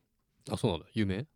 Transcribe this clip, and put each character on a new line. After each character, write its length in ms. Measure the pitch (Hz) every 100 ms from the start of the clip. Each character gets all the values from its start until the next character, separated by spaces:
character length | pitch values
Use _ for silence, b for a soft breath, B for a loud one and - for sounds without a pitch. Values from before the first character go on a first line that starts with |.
| _ _ _ _ -
あ、 60 | 107
そ 120 | 117
う 40 |
な 60 | 80
ん 20 |
だ。 60 | -
有 140 | 113 101
名？ 200 | 95 147